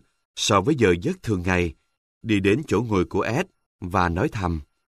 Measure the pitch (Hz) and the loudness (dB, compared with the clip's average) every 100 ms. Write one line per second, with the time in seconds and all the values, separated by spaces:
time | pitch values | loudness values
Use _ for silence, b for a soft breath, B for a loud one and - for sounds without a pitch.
0 | - _ _ - - 101 98 151 104 87 | -4 _ _ -8 0 2 2 2 4 2
1 | 87 95 - 98 90 90 87 - _ _ | -2 -6 -4 -4 0 0 -2 -6 _ _
2 | _ _ 117 104 98 104 80 95 120 110 | _ _ -2 2 2 2 0 -2 0 0
3 | 110 - - 120 185 _ _ - 90 95 | 0 -2 -2 -2 -4 _ _ -16 -6 -2
4 | 87 85 143 120 90 82 73 _ | 0 0 -2 -2 -4 -4 -8 _